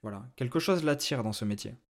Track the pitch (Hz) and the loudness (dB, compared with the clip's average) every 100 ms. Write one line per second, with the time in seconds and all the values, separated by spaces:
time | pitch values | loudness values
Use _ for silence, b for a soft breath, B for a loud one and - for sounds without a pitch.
0 | 110 101 120 - 123 165 160 180 156 143 | -6 -8 -10 -4 0 0 4 2 4 2
1 | - 139 110 107 107 104 - - _ | 0 0 0 -2 -2 -2 -6 -12 _